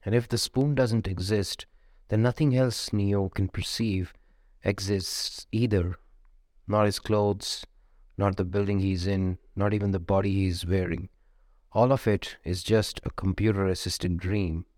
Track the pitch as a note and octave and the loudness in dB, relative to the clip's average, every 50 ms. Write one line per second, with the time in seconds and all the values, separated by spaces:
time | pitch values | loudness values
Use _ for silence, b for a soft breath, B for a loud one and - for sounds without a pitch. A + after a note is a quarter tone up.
0 | - G2+ G#2 A#2+ A#2 - - A#2 - - _ C3 C3+ D3 D3 C3 C3 A#2 A2 A2+ | -2 2 2 2 2 2 -2 -2 -2 0 _ 2 2 2 4 2 2 2 2 0
1 | G#2 G#2 F#2+ E2+ F2+ F#2+ A2 G#2 F#2+ - - - - _ _ - _ _ _ _ | 0 -2 -4 -4 -2 0 2 0 0 -2 -6 -12 -14 _ _ -20 _ _ _ _
2 | _ _ - G#2+ A2 B2 A#2+ - D#3+ D3 B2+ B2+ C3 B2+ A2 - - - - G#2+ | _ _ 0 2 2 2 2 2 2 2 4 4 2 2 0 -4 -6 -4 -2 0
3 | G2+ G2+ G2+ G2+ G2 F#2 - - G2 F#2 - - F2+ - - - A2+ A2 G2 F#2+ | 0 2 2 0 0 -2 -2 -2 -2 -2 -2 -4 -6 -6 -4 -4 -2 0 0 -2
4 | F#2 - - - _ _ _ _ _ _ _ _ _ - G2+ - G2 F#2+ G#2 G2 | -2 -4 -8 -20 _ _ _ _ _ _ _ _ _ -2 -2 -2 0 -2 0 -2
5 | F2+ - - - - - - - - _ - A2+ A#2 A#2 G#2+ G2 F2 F2 F#2 - | -2 -4 -6 -6 -6 -8 -8 -12 -14 _ -2 0 0 2 2 2 2 0 -4 -8
6 | _ _ - - - - _ - _ _ _ - _ - G2+ G#2+ G#2+ G#2 G2 - | _ _ -20 -20 -20 -20 _ -20 _ _ _ -20 _ 0 2 4 4 4 2 0
7 | - - G#2+ G#2 G#2 G#2 G2+ G2 - - - - - - _ _ _ _ _ _ | -2 0 2 2 4 2 0 -2 -4 -8 -8 -8 -10 -18 _ _ _ _ _ _
8 | - - _ - G2+ G2+ F#2+ - F#2+ F2+ F#2 G2+ G2+ G2 G2+ G2 F#2+ G2 F#2+ F2+ | -20 -18 _ 0 0 0 2 0 -4 -2 0 -2 0 2 0 2 2 0 0 0
9 | E2+ G2 G2 F#2+ F#2+ F#2 F#2 - _ - _ - G2 G#2 G#2 G#2+ G2+ G2+ F#2+ F#2 | 0 -2 0 0 0 0 -2 -4 _ -12 _ -2 0 0 0 0 0 0 0 -2
10 | F2 - G2+ G2 G2 G2+ G2 G2 F#2+ F#2+ F2+ F2 - E2+ F#2 F#2+ F#2 F2 E2+ - | 0 2 0 2 2 2 0 2 2 0 0 -2 -2 0 0 0 0 0 -2 -4
11 | G#2+ F#2 _ _ _ _ _ _ _ _ _ _ _ _ - G#2 A#2 B2+ C3+ B2+ | -6 -10 _ _ _ _ _ _ _ _ _ _ _ _ 2 2 4 4 4 2
12 | - A#2 G#2 F#2+ - - - - _ - F2+ F2+ - - G#2+ A2 G2+ - - - | 2 0 0 0 -2 -6 -16 -12 _ -6 -6 -4 0 2 2 2 2 0 -6 -8
13 | - - - - - F#2+ F#2 - G#2 A2 G#2+ G2 G2 F#2+ F#2 - - F2+ - - | -8 -8 -8 -2 -2 -2 0 2 2 2 2 2 2 0 0 -2 -2 -6 -6 -4
14 | - F2+ F2 E2+ F2+ F#2 G2+ G#2 G2 F2 D#2+ E2 F2 _ _ | -2 -2 -2 -2 -2 -2 -2 0 0 -2 -2 -4 -6 _ _